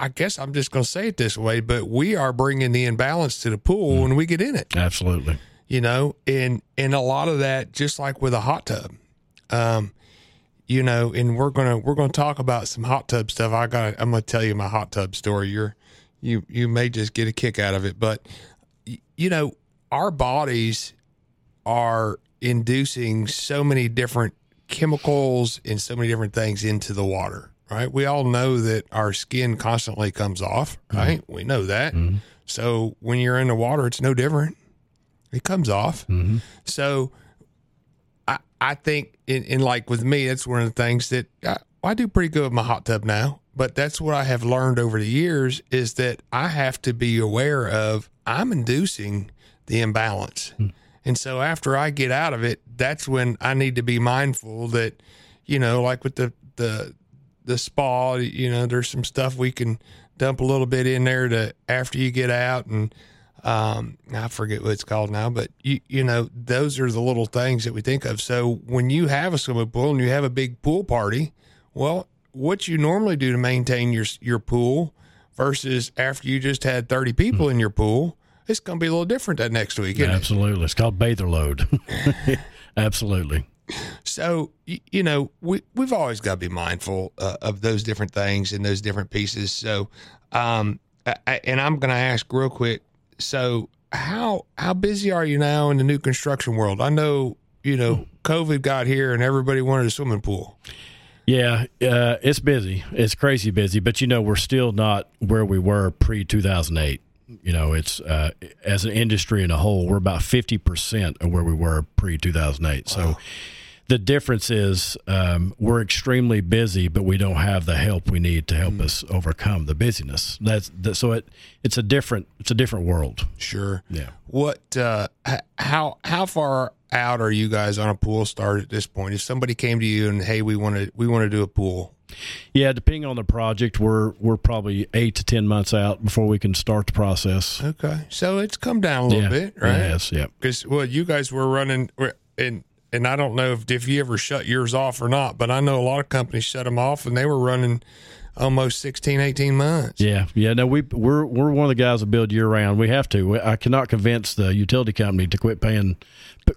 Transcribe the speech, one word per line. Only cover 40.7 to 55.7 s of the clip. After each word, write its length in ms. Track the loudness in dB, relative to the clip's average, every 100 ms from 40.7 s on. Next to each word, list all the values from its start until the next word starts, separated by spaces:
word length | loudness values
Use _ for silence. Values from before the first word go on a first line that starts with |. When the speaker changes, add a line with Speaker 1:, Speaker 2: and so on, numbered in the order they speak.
Speaker 1:
the 80 | 0
things 260 | 0 0 0
that 160 | -4 -6 -8 -6
I, 100 | -6 _ _
I 100 | -4
do 140 | -2 0
pretty 220 | 2 2
good 120 | 0
with 80 | 0
my 120 | 0
hot 200 | 0 -2
tub 200 | 0 -2
now, 360 | 0 0 0 -4 _
but 200 | -4 -2 -2
that's 240 | -4 -2
what 140 | -2
I 100 | 0
have 180 | 0 0
learned 360 | 2 2 2 2
over 180 | 2 0
the 80 | 0
years 540 | 0 0 0 0 -2 -2
is 240 | -2 -2
that 280 | -2 -2 -4 -6
I 160 | -4 -2
have 340 | -2 -2 -2
to 100 | -4
be 260 | -2 0 2
aware 500 | 2 0 0 0 0
of 420 | 0 0 -2 -6 _ -4
I'm 240 | -2 0
inducing 800 | -2 0 0 0 -4 -6 -6 -8 -16 _ _ -4
the 140 | -2
imbalance. 720 | 0 0 -2 -4 -8 -10 -10 -4
Speaker 2:
Hmm. 120 | -4 -4 _ _
Speaker 1:
And 120 | -4 -4
so 240 | -4 -2
after 360 | -2 -2 -2 0
I 140 | 0
get 200 | 0 0
out 240 | 0 0
of 80 | 0
it, 160 | -2 -4 -8 -2
that's 300 | -2 -2 -2
when 280 | 0 0 0
I 140 | 0
need 220 | 0 0 0
to 60 |
be 160 | 0 2
mindful 680 | 2 2 0 -2 -8 -8 -2
that, 320 | 0 -2 -6 -20 -20 -20 _ -4
you 120 | 0
know, 220 | 2